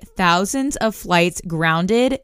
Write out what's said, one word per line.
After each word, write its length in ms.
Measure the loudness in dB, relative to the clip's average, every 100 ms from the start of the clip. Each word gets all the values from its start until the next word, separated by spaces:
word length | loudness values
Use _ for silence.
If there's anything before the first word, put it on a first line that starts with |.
| -6 -2
thousands 580 | 2 2 0 -2 -4 -2
of 180 | -4 -4
flights 440 | 0 2 2 -2 -8
grounded 720 | -2 0 0 2 2 2 -2